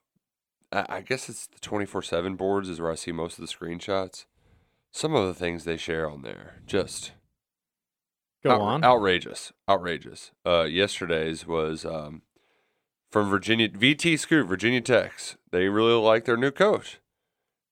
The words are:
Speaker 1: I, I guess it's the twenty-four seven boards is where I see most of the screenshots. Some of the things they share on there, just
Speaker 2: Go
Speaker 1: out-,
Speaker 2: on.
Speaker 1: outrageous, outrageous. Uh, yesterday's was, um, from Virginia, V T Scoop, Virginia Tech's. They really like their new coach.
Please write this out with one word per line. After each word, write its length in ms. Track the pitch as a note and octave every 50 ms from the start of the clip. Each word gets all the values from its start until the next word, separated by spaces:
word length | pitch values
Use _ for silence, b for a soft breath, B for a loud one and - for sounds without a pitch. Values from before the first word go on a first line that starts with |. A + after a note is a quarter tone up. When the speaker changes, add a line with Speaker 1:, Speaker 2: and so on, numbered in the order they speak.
| _ _ _ _ _ _ _ _ _ _ _ _ _ -
Speaker 1:
I, 160 | - G2+ - -
I 120 | - A2
guess 280 | G2+ - C3 C3 - -
it's 200 | A#2 - - -
the 100 | _ -
twenty-four 440 | - - G#2+ G#2 G2+ - - F#2+
seven 340 | - - E2+ E2+ F2 F#2+ F#2+
boards 320 | F#2 F#2+ G2 G2 G2+ G2 F#2
is 120 | E2+ D#2
where 120 | E2+ E2
I 20 | E2
see 160 | - - F2+
most 300 | E2 E2 E2 E2+ - -
of 40 | E2+
the 80 | -
screenshots. 760 | - - F2 E2 E2+ F2 - G#2 G2 F#2+ F#2+ F#2 - - - _ _ _ _ _ _ _ _ _ _ _ _ _
Some 240 | - - - D#3 D#3
of 100 | B2 F#2+
the 80 | F#2 E2+
things 300 | E2+ F2+ E2+ F2 E2 D#2
they 120 | E2+ E2
share 320 | D#2+ - - E2 D#2+ D#2+ D2+
on 140 | D2 C#2
there, 380 | B1+ A1 G1+ G1+ G1+ - - - -
just 460 | - - G2 F2 - - - - - - _ _ _ _ _ _ _ _ _ _ _ _ _ _ _ _ _ _ _ _ _ _ _ _ _ -
Speaker 2:
Go 80 | C#3+
Speaker 1:
out-, 80 | B2+ G#2+
Speaker 2:
on. 240 | G#2 G#2 B2+ D#3 A#2+
Speaker 1:
outrageous, 680 | B2 B2 A2+ G2+ F#2+ F2+ E2+ - - - - - - _ _ - -
outrageous. 600 | G2 F#2 F2 F2 E2 C#2+ - A#1+ - - - - _ _ -
Uh, 160 | F2 F2 E2+
yesterday's 840 | D#2+ D2+ D#2+ F#2 G2+ G2 - - F#2+ E2 E2 D#2+ D#2+ D#2+ D#2+ D2+ -
was, 400 | E2 E2 E2 D#2 D#2 D#2+ D2+ -
um, 380 | D#2+ D#2+ D#2 D2+ D2+ D#2 D2+ _ _ _ _ _ _ _ _ _ _ _ _ _ _ _ _ _ _
from 180 | - G#2+ G#2 G2
Virginia, 400 | G2 G2 F#2+ G2+ A2+ A2+ A2+ G2+
V 280 | F2+ G2 A#2 C3+ D3+
T 200 | - - E3+ D#3+
Scoop, 300 | C#3 - - E3 D3+ A2
Virginia 340 | E2+ F#2+ F#2 G#2+ A#2 B2+ B2
Tech's. 560 | A2+ - A#2+ G2+ F#2 F#2+ - - - - - _ _ -
They 160 | - F2+ F#2
really 340 | G2 G2+ G#2+ A2+ A#2 A#2 A#2
like 240 | G#2+ A2 A2+ A2+ A2+
their 120 | B2+ A#2
new 160 | A#2 C3 C#3+
coach. 480 | C#3 - F#3+ G#3+ D#3 G2+ - - - - _ _ _ _ _ _ _ _ _ _ _ _ _ _